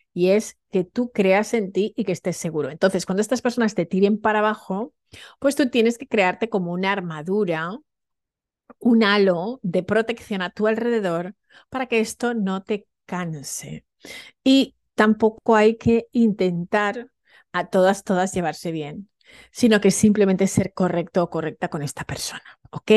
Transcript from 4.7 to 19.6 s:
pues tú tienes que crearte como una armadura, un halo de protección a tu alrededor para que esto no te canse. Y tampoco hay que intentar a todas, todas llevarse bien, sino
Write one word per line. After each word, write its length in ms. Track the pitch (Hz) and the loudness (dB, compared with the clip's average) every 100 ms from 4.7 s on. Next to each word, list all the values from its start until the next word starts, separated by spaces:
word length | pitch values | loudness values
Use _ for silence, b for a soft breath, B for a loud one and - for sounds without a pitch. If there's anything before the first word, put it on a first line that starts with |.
| 190 277 _ _ B B _ | -8 -8 _ _ B B _
pues 180 | 277 277 | 0 2
tú 140 | 269 | 2
tienes 280 | 240 226 233 | 2 2 0
que 80 | - | -2
crearte 420 | 220 185 180 220 | 0 2 0 -2
como 240 | 202 170 | -2 -4
una 200 | 180 190 | -4 -2
armadura, 840 | 196 175 156 156 202 196 160 170 240 _ _ _ _ _ _ _ _ - - | -2 -6 -8 -4 -2 0 -2 -6 -10 _ _ _ _ _ _ _ _ -20 -4
un 240 | 226 226 | 2 4
halo 580 | 208 208 196 170 190 262 | 4 4 4 2 -4 -6
de 200 | 180 180 | -4 -2
protección 600 | 180 214 226 226 - 196 | 0 0 0 -6 -8 -6
a 80 | 180 | -6
tu 160 | - 214 | -2 -2
alrededor 680 | 220 240 233 190 165 180 - b b _ | 0 0 -2 -2 -4 -6 -12 b b _
para 180 | 262 254 | -8 -2
que 140 | 233 | -2
esto 340 | 220 - 240 | -2 -4 -4
no 280 | 240 190 190 | -2 -2 -2
te 240 | - 208 - _ - | -4 -8 -8 _ -10
canse. 800 | 180 175 156 139 - 143 151 - _ B B B _ | -8 -8 -10 -10 -12 -12 -14 -16 _ B B B _
Y 320 | 262 269 - _ _ | 2 4 2 _ _
tampoco 640 | - 214 214 220 220 - 220 | 0 2 2 0 0 2 4
hay 200 | 214 226 | 4 2
que 300 | 233 233 - | 2 0 0
intentar 1000 | 240 226 202 185 175 175 208 208 226 - _ b b _ | 2 2 2 -2 -2 -2 -2 -2 -4 -12 _ b b _
a 160 | 180 185 | -8 -2
todas, 360 | 190 185 196 | 2 2 2
todas 280 | - 180 190 | -2 0 0
llevarse 380 | 190 160 151 175 | -2 -4 -6 -8
bien, 380 | 160 147 156 196 _ b b b | -8 -8 -12 -16 _ b b b
sino 300 | - | 0